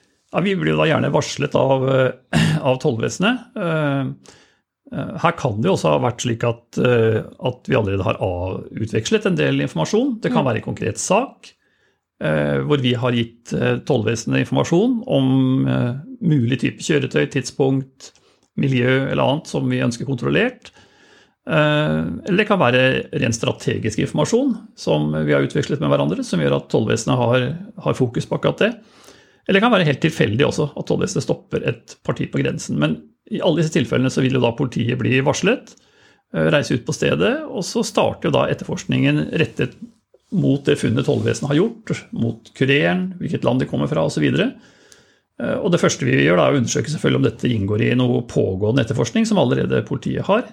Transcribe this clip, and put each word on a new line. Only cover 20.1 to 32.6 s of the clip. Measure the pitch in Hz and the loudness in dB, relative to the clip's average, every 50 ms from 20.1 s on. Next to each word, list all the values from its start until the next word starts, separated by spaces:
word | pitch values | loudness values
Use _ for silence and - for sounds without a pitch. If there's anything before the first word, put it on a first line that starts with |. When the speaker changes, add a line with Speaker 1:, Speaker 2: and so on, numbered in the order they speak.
| 135 113 - 139 147 170 226 262 - - - - - - - _ _ _ _ _ - - _ _ _ _ _ | -4 -2 -2 0 2 2 2 0 -2 -6 -14 -20 -20 -20 -20 _ _ _ _ _ -20 -20 _ _ _ _ _
Speaker 1:
Eh, | - 165 156 151 151 151 151 151 156 156 156 160 165 170 - - | -2 0 2 2 2 2 0 0 0 0 -2 -2 -4 -6 -8 -4
eller | 214 180 202 | -2 0 0
det | 214 208 | 2 2
kan | 208 180 | 2 2
være | 139 120 123 127 131 131 131 - - - | 4 4 4 4 4 2 2 0 -2 -4
rent | - 147 135 117 117 | -4 -2 -2 -2 -2
strategisk | - - - - - - 131 107 101 107 110 - - | -2 -2 -4 -4 -2 -4 -4 -4 -2 -2 -2 -2 -2
informasjon | 139 - - 151 147 - 226 240 285 277 214 - - - _ | -2 -2 0 0 0 2 2 2 2 0 0 -2 -8 -16 _
som | - - 175 156 151 151 151 | -6 -2 0 0 2 0 0
vi | 151 156 156 147 | -2 -2 0 2
har | 147 143 | 2 2
utvekslet | 139 135 - 151 - - 151 135 | 2 0 0 -2 -2 -2 -2 -2
med | 151 143 | 0 2
hverandre, | 143 143 143 147 180 269 247 | 2 2 2 0 -2 -2 -4
som | - - 170 | -2 -2 0
gjør | 147 143 139 | 0 0 0
at | 156 - - | 0 0 0
tollvesenet | - 131 110 113 117 113 - 143 131 127 | 0 0 0 0 -2 -2 -2 0 0 2
har, | 120 117 123 127 123 135 165 175 202 208 - - | 2 2 2 2 0 -2 -4 -8 -10 -14 -14 -6
har | - 147 - | -4 -4 0
fokus | - 131 120 113 131 - | 0 0 0 -2 -4 -4
på | - 139 139 | -4 -4 -2
akkurat | - - 123 - | -2 -2 0 0
det. | 180 226 233 - - _ _ - - - - - _ _ _ _ _ | 0 -2 -2 -6 -14 _ _ -20 -20 -20 -20 -20 _ _ _ _ _
Eller | - - 185 | 0 2 2
det | 220 | 4
kan | 254 226 | 4 4
være | 185 165 | 4 4
helt | 151 135 - | 2 2 2
tilfeldig | - 160 - - 147 110 107 120 139 | 0 0 2 2 0 2 2 2 2
også, | 117 - - 151 143 - | 2 2 0 -2 -4 -4
at | - - - | -6 -4 -2
tollvesenet | 98 98 - - - - - | -2 0 -2 -2 -2 -2 -2
stopper | - - - - _ - - - - | -2 -4 -4 -6 _ -6 -4 -2 -4
et | - - - - - - - | -4 -6 -10 -20 -20 -8 -8
parti | - - - - - | -6 -4 -4 -6 -4
på | - 139 | -2 -2
grensen. | 135 160 - - | -2 -2 -4 -6